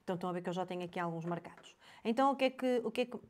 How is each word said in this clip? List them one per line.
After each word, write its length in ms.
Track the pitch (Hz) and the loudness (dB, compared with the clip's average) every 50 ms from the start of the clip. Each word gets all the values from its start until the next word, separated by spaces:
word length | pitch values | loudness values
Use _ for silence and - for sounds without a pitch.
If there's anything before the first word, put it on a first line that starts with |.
| _ | _
Então 100 | - 185 | -4 -2
estão 160 | 170 185 180 | -2 -2 -2
a 40 | 175 | -2
ver 100 | 180 180 | -2 -2
que 60 | 190 | -2
eu 40 | 175 | -2
já 120 | 185 185 | -2 -2
tenho 180 | 180 185 180 180 | -2 -2 -4 -4
aqui 160 | 175 175 185 | -4 -4 -2
alguns 260 | 175 170 165 165 160 | -2 -2 -2 -2 -2
marcados. 500 | 170 175 170 170 - - - - - - _ - - - - - | -2 -4 -4 -6 -8 -14 -18 -20 -20 -20 _ -20 -20 -16 -6 -2
Então 260 | 214 233 262 269 277 | 0 4 4 6 4
o 40 | 277 | 4
que 100 | 269 269 | 4 2
é 40 | 262 | 2
que, 300 | 262 - 262 254 247 247 233 | 2 2 0 2 2 2 0
o 80 | - | 0
que 100 | - - | 0 -2
é 40 | 247 | -2
que, 140 | 247 240 208 - - | -2 -4 -8 -12 -12